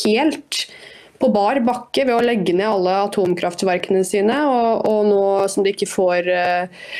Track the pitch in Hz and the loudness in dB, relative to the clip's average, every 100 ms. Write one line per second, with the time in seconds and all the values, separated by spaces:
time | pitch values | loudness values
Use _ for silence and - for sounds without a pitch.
0 | 214 220 311 - - - - - - - | 0 0 0 -4 -8 -8 -8 -14 -20 -20
1 | - - 254 202 202 269 240 240 - - | -20 -2 0 2 2 0 0 -2 -4 -2
2 | 262 233 240 233 175 175 214 196 180 190 | 0 2 2 0 0 0 0 0 0 0
3 | 202 202 185 180 175 175 190 180 - 190 | 0 0 -2 0 -4 -2 -2 -2 0 0
4 | 190 208 208 269 294 247 226 226 - 214 | 0 0 0 0 0 2 2 0 0 2
5 | 208 202 196 196 196 202 196 208 190 - | 2 2 2 2 0 0 -2 -2 -4 0
6 | 185 175 175 180 175 180 180 - - | 2 2 0 0 0 -2 -4 -10 -16